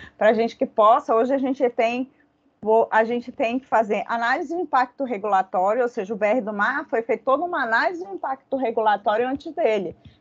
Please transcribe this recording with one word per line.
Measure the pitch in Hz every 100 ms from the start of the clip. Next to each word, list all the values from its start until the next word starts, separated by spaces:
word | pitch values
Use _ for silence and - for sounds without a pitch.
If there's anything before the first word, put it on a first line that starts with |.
| - -
pra | 208
gente | 226 233 -
que | 277
possa, | - 208 254 247
hoje | 226 254
a | 277
gente | 262 269 247
tem, | - 226 240 262 _ _ _ _ _
vo-, | 208 220 -
a | 220
gente | 226 240 240
tem | - 233 254
que | -
fazer | 226 214 208 -
análise | 233 233 277 285 339
de |
impacto | 311 269 254 -
regulatório, | 262 208 208 190 190 196 190 233
ou | 240
seja, | 240 190
o | 214
B | 208
R | 247
do | 208
Mar | 208 214 277 311
foi | 226
feita | 226 220 -
toda | 269
uma | 349 330
análise | 240 233 311 349
de | 392
impacto | 370 294 269 _ 269
regulatório | 247 226 214 208 214 214 247
antes | 269 339
dele, | 311 269 208 170 - - -